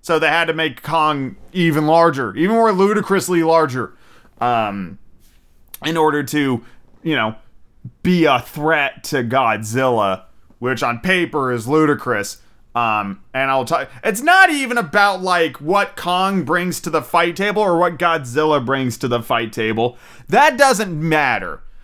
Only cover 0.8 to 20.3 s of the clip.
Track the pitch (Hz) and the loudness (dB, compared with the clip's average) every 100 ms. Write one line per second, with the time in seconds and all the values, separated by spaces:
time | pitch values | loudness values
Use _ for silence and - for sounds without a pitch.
0.8 | - 160 156 147 131 - - 185 165 151 | -4 0 0 0 -6 -12 -10 -2 0 2
1.8 | 151 165 170 135 117 98 175 226 226 190 | 4 4 4 2 -6 -2 0 2 2 2
2.8 | 196 214 - 190 - 175 165 165 156 127 | 2 0 0 -2 0 0 4 4 2 -2
3.8 | 107 - - - - _ 120 120 107 98 | -8 -12 -20 -20 -20 _ -2 0 -2 -6
4.8 | 87 98 - - - _ _ _ _ - | -10 -14 -20 -20 -20 _ _ _ _ -10
5.8 | 147 165 156 147 135 147 139 120 - - | -4 2 2 2 -2 -2 0 -2 -6 -20
6.8 | - - 160 143 110 110 - - - _ | -20 -10 -4 -2 -2 -6 -20 -20 -20 _
7.8 | 123 _ 170 180 156 127 - - 151 160 | -20 _ 0 2 4 2 -2 -6 0 0
8.8 | 139 - - 143 117 131 120 104 107 120 | 0 -6 -6 -4 0 0 2 0 -2 0
9.8 | 131 117 98 95 - - - _ 123 120 | 0 2 0 -2 -8 -20 -20 _ -6 -2
10.8 | 127 120 185 185 170 156 131 120 110 151 | -4 -4 -2 -2 -2 -4 -4 -4 -2 0
11.8 | 156 139 - 110 101 - - - _ 120 | 2 0 -2 -4 -4 -12 -20 -20 _ -4
12.8 | 117 107 101 95 - 131 135 135 - 160 | -2 -2 -4 -10 -10 -4 0 0 0 -4
13.8 | 131 - - 208 294 370 370 294 262 240 | -4 -6 -4 -2 2 6 6 4 -2 -2
14.8 | 175 208 202 185 185 180 160 127 147 202 | 0 2 2 2 -2 0 0 -2 -2 0
15.8 | 196 - 175 180 190 196 135 170 180 165 | 0 -6 -2 0 0 0 0 -2 -2 -6
16.8 | 170 160 - 175 175 170 202 208 208 170 | -2 -4 0 0 0 0 -2 0 2 2
17.8 | 175 170 175 165 127 123 156 147 120 135 | 2 2 0 0 -2 0 2 2 0 -2
18.8 | 127 113 131 120 113 117 117 110 110 110 | -2 -4 -2 -2 -2 -2 -2 -4 -2 0
19.8 | 120 - - - - | -2 -4 -20 -20 0